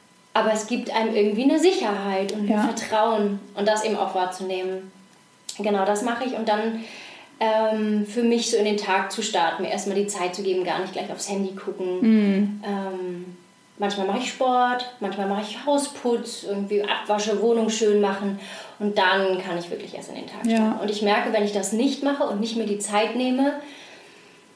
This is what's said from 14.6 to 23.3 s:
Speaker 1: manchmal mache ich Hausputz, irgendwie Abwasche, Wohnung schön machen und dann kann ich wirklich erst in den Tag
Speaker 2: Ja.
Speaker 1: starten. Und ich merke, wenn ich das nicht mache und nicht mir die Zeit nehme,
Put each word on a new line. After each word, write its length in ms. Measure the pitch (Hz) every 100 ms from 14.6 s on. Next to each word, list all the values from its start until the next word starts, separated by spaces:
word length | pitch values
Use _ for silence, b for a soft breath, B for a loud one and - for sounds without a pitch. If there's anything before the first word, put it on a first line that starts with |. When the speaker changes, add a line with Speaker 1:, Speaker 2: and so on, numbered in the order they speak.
| 247 233 - -
Speaker 1:
manchmal 280 | 196 202 196
mache 140 | 202 214
ich 160 | - 294
Hausputz, 800 | 285 - - 240 233 226 -
irgendwie 400 | 196 202 202 202
Abwasche, 560 | - - - 208 208 202
Wohnung 280 | 226 233 226
schön 300 | - 214 208
machen 380 | 196 196 202 196 B B B B
und 180 | 208 208
dann 440 | 185 196 190 185
kann 160 | 190 170
ich 100 | 170
wirklich 240 | - - -
erst 140 | -
in 60 | -
den 100 | -
Tag 180 | - 233
Speaker 2:
Ja. 100 | 226
Speaker 1:
starten. 240 | 220 220
Und 80 | 208
ich 100 | 208
merke, 300 | 202 220 240
wenn 120 | 214
ich 80 | 202
das 200 | 202 190
nicht 320 | 220 277 -
mache 180 | 277 277
und 140 | 233 208
nicht 160 | 226 226
mir 100 | 202
die 120 | 202
Zeit 380 | - 208 226 240
nehme, 380 | 254